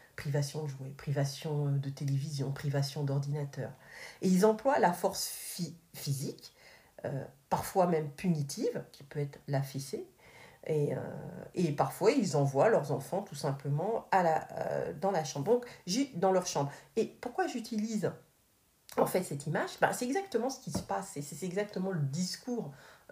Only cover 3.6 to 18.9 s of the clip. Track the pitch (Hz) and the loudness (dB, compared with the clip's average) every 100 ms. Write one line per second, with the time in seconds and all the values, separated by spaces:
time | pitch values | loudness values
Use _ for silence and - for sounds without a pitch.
3.6 | 110 - - - - - 190 185 214 220 | -8 -10 -18 -18 -16 -2 4 6 6 6
4.6 | 269 285 185 180 190 - - - - - | 2 4 4 2 0 -2 -6 -8 -10 -6
5.6 | 160 - _ - 147 127 160 - - - | -8 -8 _ -10 -4 -4 -4 -8 -16 -20
6.6 | - - _ - - 139 - - _ 160 | -20 -20 _ -10 -6 -6 -8 -14 _ -4
7.6 | - 196 180 160 151 - 185 156 139 - | 0 4 4 4 0 -2 0 2 0 -2
8.6 | 480 - - - 143 147 143 - - 139 | -2 -2 -8 -16 -10 -6 -6 -6 -2 -2
9.6 | 139 135 135 - 370 _ - - - - | -2 -6 -6 -8 -8 _ -20 -20 -20 -14
10.6 | - 156 143 131 - - - - - - | -2 0 2 -2 -6 -8 -10 -12 -8 0
11.6 | 170 143 143 - 196 285 185 147 139 135 | 0 2 0 4 6 6 4 4 4 6
12.6 | 202 220 143 139 - 180 196 139 151 139 | 6 6 4 -2 -2 -4 -4 -4 -4 -2
13.6 | 143 143 196 226 - 190 170 160 - - | -2 0 0 -2 2 4 6 2 0 -6
14.6 | - 71 - 147 190 185 139 143 151 247 | -2 -2 -2 -2 0 2 0 -2 4 4
15.6 | - - - 220 277 175 190 185 175 156 | 2 -10 -4 0 0 2 4 4 2 0
16.6 | 139 - - - - - 240 - 339 254 | 0 -4 -6 -2 -2 -4 -6 -2 -2 -2
17.6 | 220 220 220 208 160 - - _ _ _ | -4 -2 -2 0 -2 -4 -12 _ _ _
18.6 | _ _ - | _ _ -6